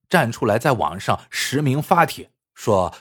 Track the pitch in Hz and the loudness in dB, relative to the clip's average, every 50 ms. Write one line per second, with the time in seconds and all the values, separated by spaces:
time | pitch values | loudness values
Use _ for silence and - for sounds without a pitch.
0 | _ - - 170 139 117 117 - 135 110 101 117 - 151 131 104 78 73 80 98 | _ -2 0 0 0 0 -2 -2 0 0 0 2 2 2 0 0 0 -4 -6 -6
1 | - - 98 - - - - - - - - 143 151 135 127 151 143 - 190 175 | -4 -4 -4 -4 -4 -8 -8 -6 -6 -4 -2 0 0 0 0 0 0 2 4 4
2 | 160 - - - 82 - _ _ _ _ _ - - - 107 95 90 82 - - | 4 2 0 -8 -16 -20 _ _ _ _ _ -8 -2 0 2 2 2 0 -4 -10